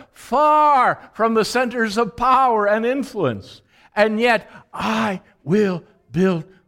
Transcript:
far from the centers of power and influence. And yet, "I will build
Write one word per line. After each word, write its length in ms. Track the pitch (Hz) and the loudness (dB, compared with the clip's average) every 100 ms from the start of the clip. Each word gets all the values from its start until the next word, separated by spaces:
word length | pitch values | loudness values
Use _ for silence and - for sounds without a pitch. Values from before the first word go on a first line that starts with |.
| - | -20
far 880 | - - 240 302 302 302 277 233 165 - | -20 -4 0 2 4 4 4 2 -2 -8
from 220 | - 226 226 | -4 0 0
the 100 | 202 | 0
centers 520 | 247 254 240 220 202 | -2 -2 -2 -2 -2
of 180 | 233 - | -4 -2
power 520 | 247 262 262 220 202 | 0 2 2 2 0
and 180 | 214 226 | 0 0
influence. 760 | 277 247 220 147 104 - - _ _ _ - | -4 -6 -4 -4 -4 -10 -20 _ _ _ -2
And 240 | 214 214 | 0 0
yet, 300 | 240 220 - - - | 0 0 -4 -18 -18
"I 480 | - 196 220 220 185 - _ | -8 -4 -2 -2 -6 -10 _
will 400 | 143 196 202 180 - _ _ | -2 0 0 -2 -10 _ _
build 340 | 139 190 175 160 _ | -2 0 0 -6 _